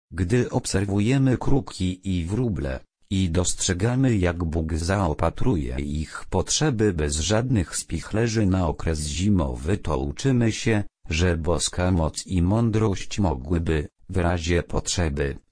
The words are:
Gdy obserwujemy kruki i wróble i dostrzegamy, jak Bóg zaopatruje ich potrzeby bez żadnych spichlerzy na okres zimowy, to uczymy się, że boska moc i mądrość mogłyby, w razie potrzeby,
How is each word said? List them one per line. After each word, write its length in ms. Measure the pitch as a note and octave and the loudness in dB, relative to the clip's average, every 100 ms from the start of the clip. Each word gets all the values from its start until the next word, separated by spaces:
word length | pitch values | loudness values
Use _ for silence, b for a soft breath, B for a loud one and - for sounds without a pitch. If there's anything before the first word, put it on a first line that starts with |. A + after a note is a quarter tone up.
| - | -10
Gdy 380 | E2 F2+ B2 A2 | -4 0 2 2
obserwujemy 880 | - - G2 G2 G2+ G#2+ C#3 C3+ A#2 | -2 -2 -2 0 0 2 4 4 2
kruki 800 | - C3 - - F#2 - G2 F2+ | 4 2 2 -4 -4 -2 -2 -2
i 80 | E2 | 0
wróble 540 | A2 A#2+ D2+ C#2 B1+ - _ - | -2 -2 -2 -4 -6 -12 _ -4
i 180 | G2 F2+ | 0 2
dostrzegamy, 880 | F2+ E2+ - - F2+ A2+ B2+ C3 G#2+ | 2 0 0 -2 0 0 2 2 4
jak 260 | F2 E2+ | 2 0
Bóg 300 | E2 D#2+ D#2+ | -2 -2 -2
zaopatruje 1040 | D#2+ E2+ G2+ F2 D2+ E2 - B2+ F2 B1 C2 | -2 0 0 0 0 0 2 2 2 -2 -4
ich 460 | D2 D2+ D#2 - - | -4 -4 -6 -10 -4
potrzeby 640 | F#2 - - D3+ A2 G#2+ | -2 0 0 0 2 2
bez 260 | E2 D2 D2 | 2 -2 -2
żadnych 580 | F2+ A2 B2+ A2 D2+ - | 0 0 2 0 0 -4
spichlerzy 680 | - D#2+ - G#2+ A#2 G#2+ F#2 | -6 -8 -4 -2 0 2 2
na 220 | F#2 E2 | 2 0
okres 400 | - E2+ D#2 D2+ | -2 -2 -2 -2
zimowy, 680 | E2 G2+ F#2 C#2 A#1+ D#2 G#2 | 0 2 2 0 -4 -4 -4
to 200 | - C#2 | -2 -2
uczymy 540 | C#2+ - C3+ B2 A2+ | -4 -2 0 2 0
się, 320 | - A#2 G#2 G2+ _ - | 0 0 0 -2 _ -4
że 280 | D#2+ F2+ E2 | 0 2 2
boska 540 | D#2 D#2 - - F2+ | 0 0 -2 0 0
moc 360 | F2 D2+ - - | 2 0 -4 -4
i 140 | F2+ | 0
mądrość 800 | F2 A2 A#2 G#2+ G#2+ F#2 - - | 2 2 2 2 0 -2 -4 -2
mogłyby, 680 | F2+ C2+ D2 E2+ E2 D#2 - _ - | 0 0 -2 0 0 -2 -2 _ -6
w 80 | F#2 | -2
razie 460 | E2+ F2+ E2 E2+ | 0 0 0 0
potrzeby, 760 | - D#2 - - D#2+ C#2+ C#2 C2 _ | 0 -4 -2 -2 0 0 -4 -6 _